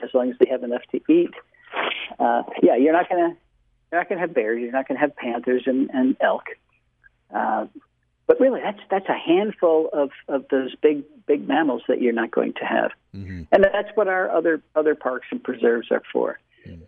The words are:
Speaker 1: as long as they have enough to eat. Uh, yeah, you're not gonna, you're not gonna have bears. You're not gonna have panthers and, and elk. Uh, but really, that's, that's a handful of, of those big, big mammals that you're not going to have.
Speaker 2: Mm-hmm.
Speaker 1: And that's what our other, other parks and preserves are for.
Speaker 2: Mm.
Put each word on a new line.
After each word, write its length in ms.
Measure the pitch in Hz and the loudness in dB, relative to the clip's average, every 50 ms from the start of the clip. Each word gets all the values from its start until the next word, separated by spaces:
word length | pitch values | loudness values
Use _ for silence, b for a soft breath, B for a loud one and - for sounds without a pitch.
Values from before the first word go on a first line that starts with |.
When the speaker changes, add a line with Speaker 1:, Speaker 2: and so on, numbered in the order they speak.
| 120 | -10
Speaker 1:
as 100 | 117 - | -2 0
long 160 | 131 123 127 | 0 0 0
as 80 | 123 - | 2 2
they 80 | - - | 2 2
have 140 | 131 127 123 | 2 -2 -4
enough 200 | 120 120 123 - - | -4 -6 -6 -6 -6
to 100 | - 135 - - | -8 -2 2 4
eat. 200 | 156 170 175 - - - - _ B B B B B B B B B B B B B - | 4 4 4 2 -4 -12 -20 _ B B B B B B B B B B B B B 0
Uh, 240 | 131 120 117 120 - - - - | 0 2 2 0 -2 -4 0 2
yeah, 140 | - 180 135 | 4 4 4
you're 180 | 120 135 156 160 | 4 4 4 4
not 160 | 175 175 - | 2 2 0
gonna, 260 | 185 175 170 170 170 - _ _ _ _ _ _ _ _ _ _ | 0 0 0 0 -2 -6 _ _ _ _ _ _ _ _ _ _
you're 80 | 165 175 | -4 -2
not 80 | 180 | -2
gonna 140 | - 208 165 | -2 -4 -4
have 120 | 180 165 165 | -4 -2 0
bears. 280 | 135 107 107 117 117 | 0 0 0 -2 -2
You're 100 | 123 120 | -4 -4
not 160 | 123 135 135 | -4 -4 -4
gonna 120 | - 135 127 | -4 -2 -2
have 160 | 147 139 - | -2 -2 -2
panthers 480 | - - 120 117 123 - 127 127 127 - | -6 -8 -6 -6 -4 -2 0 0 0 0
and, 240 | 135 127 131 139 - | 0 0 0 -2 -2
and 240 | - 131 127 131 139 - | 0 0 0 0 2 2
elk. 220 | 135 135 131 - - - - - _ _ _ _ _ _ _ _ _ _ _ _ _ _ - | 0 0 0 -2 -6 -12 -16 -18 _ _ _ _ _ _ _ _ _ _ _ _ _ _ -6
Uh, 320 | 107 226 220 220 - - - - 294 - _ _ _ _ _ _ _ _ | -4 -2 -2 -2 -4 -4 -8 -12 -20 -20 _ _ _ _ _ _ _ _
but 120 | - - - | 2 4 4
really, 220 | 254 269 233 160 | 4 2 2 0
that's, 180 | - 190 202 - - - | -4 -6 -8 -8 -6 -4
that's 180 | 196 190 190 - | -4 -4 -2 -4
a 80 | 139 | -4
handful 720 | - - 165 165 185 208 220 190 - - 165 160 156 160 160 | -2 0 2 2 2 2 0 -2 0 2 4 4 4 2 0
of, 200 | - 156 143 139 - - - | 0 -2 -2 -2 -4 -10 -6
of 180 | - 143 135 135 - | -4 -4 -4 -2 -2
those 240 | 139 135 131 127 - | -2 -2 -2 -4 -2
big, 280 | - - 151 151 143 139 - _ - _ | 0 2 2 2 0 -4 -10 _ -8 _
big 220 | - 143 - - | -2 -2 0 0
mammals 340 | - 139 151 160 143 123 120 - | 0 0 0 2 0 -2 -2 -2
that 120 | - 127 - | -2 -2 0
you're 140 | 123 120 117 | 0 0 0
not 160 | 113 113 113 | 0 -4 -2
going 240 | - - - 117 - | 0 -2 -2 -2 -4
to 120 | - - | -6 -4
have. 260 | - - 58 57 - - - _ _ - | -2 0 0 0 -2 -4 -10 _ _ -16
Speaker 2:
Mm-hmm. 280 | 98 95 92 95 87 80 - | -14 -12 -12 -12 -12 0 2
Speaker 1:
And 120 | - 196 196 | 4 6 6
that's 260 | 196 196 208 208 208 - | 4 2 -2 -4 -4 -2
what 120 | 220 208 | -2 0
our 220 | 190 190 185 190 202 | 0 0 0 0 0
other, 320 | - 165 160 170 160 143 - _ - | 0 0 2 2 0 -2 -4 _ -2
other 180 | 156 151 151 151 | 0 2 2 0
parks 340 | 143 - 127 127 123 - - | 0 -2 -4 -4 -6 -8 -10
and 120 | 131 123 - | -10 -8 -8
preserves 440 | - 123 113 117 120 117 117 110 - | -8 -4 0 0 2 2 0 0 -2
are 140 | - - - - - | -4 -4 -4 -4 -2
for. 260 | 127 60 - - - _ B B B B | -2 -2 -2 -4 -10 _ B B B B
Speaker 2:
Mm. 160 | B 87 82 85 | B -20 -20 -20